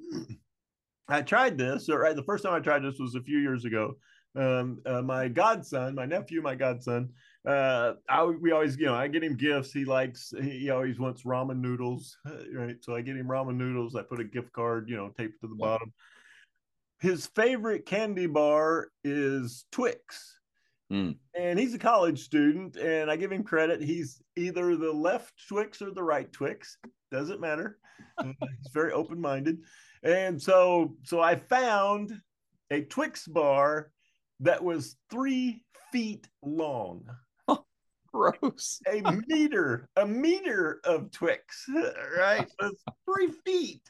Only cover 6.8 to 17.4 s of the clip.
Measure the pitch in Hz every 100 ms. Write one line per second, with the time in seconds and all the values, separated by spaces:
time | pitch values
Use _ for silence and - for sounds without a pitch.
6.8 | 123 120 123 - _ _ 135 139 135 123
7.8 | 117 - - 139 170 165 165 156 156 135
8.8 | 147 120 143 160 160 123 147 143 135 143
9.8 | 135 131 131 123 - 110 139 131 139 127
10.8 | 131 117 131 123 127 127 135 127 123 123
11.8 | 123 123 - - 147 156 - 131 120 117
12.8 | - 120 123 135 127 131 131 123 127 123
13.8 | 117 123 - 120 107 123 117 120 117 113
14.8 | 110 113 101 110 110 - 110 110 110 113
15.8 | 113 _ - - - - _ _ _ _
16.8 | _ - 180 165 - -